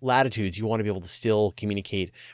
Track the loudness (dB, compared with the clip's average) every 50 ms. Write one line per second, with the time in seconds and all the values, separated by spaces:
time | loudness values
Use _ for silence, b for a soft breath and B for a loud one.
0 | 0 2 4 4 4 2 0 -2 -2 -2 -2 -2 -2 -2 0 0 0 0 -2 -2
1 | -4 -6 -6 -2 0 2 4 4 4 2 0 -2 -4 -2 -2 -2 -4 -4 -4 -2
2 | -2 -4 B B B B